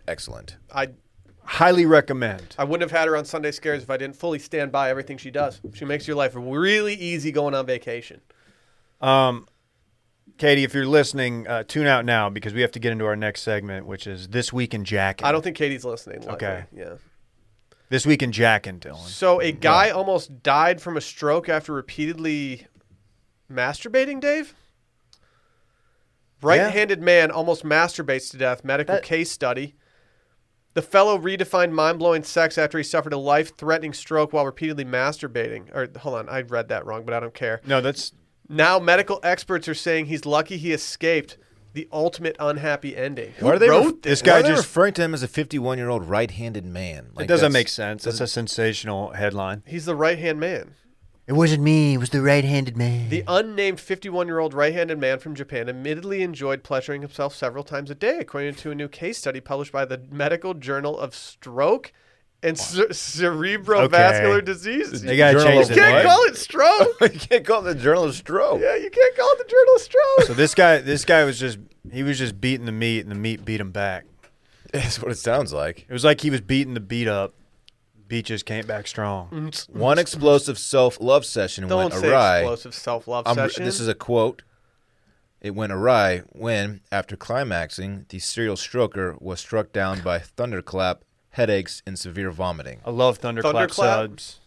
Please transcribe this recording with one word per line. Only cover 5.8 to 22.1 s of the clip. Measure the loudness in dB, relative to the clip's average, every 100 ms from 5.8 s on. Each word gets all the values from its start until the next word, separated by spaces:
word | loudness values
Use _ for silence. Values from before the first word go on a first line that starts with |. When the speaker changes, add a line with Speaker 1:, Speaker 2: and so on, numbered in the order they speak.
Speaker 2:
makes | -6 -6 -4
your | -2
life | -2 -4
really | -6 -2 2 2 0
easy | -6 -6 -6 -4
going | -2 0 -2
on | -4
vacation. | -6 -6 -12 -12 -20 _ _ _ _ _ _ _ _
Speaker 3:
Um, | 2 4 4 0 -10 _ _ _ _ _ _ _ _ -2
Katie, | 2 4
if | 2 -2
you're | 2
listening, | 4 2 0 -4 -4 -6
uh, | -6
tune | -4 -2 2
out | 2 2
now | 0 0
because | -4 -6
we | -2
have | -2
to | -2
get | -4
into | -2 -2
our | -2
next | -4 -6
segment, | -4 -4 -6 -10 -12
which | -14 -12
is | -14 -6
This | -4 -4
Week | -4 -4 -6
in | -4
Jacking. | -2 -2 0 -2
Speaker 2:
I |
don't | -2
think | -2 -4
Katie's | -4 -6
listening. | -8 -10 -12 -14
Likely. | -12
Speaker 3:
Okay. | -8 -6 -8 -12
Speaker 2:
Yeah. | -16 -18 -18 _ _ _ _ _ _ _ _ -4
Speaker 3:
This | 0 2
Week | 2
in | 0
Jacking, | 2 4 2 -2 -16
Dylan. | -16 -16 -16
Speaker 2:
So | 0 2 2
a | 0
guy | 0 4 4 4
Speaker 1:
Yeah. |
Speaker 2:
almost | 0 -2 -2 -4 -4
died | 0 4 4 0
from | -6 -8
a |
stroke | -10 -6 -2 -2 0
after | -4 -4
repeatedly | -10 -10 -8 -8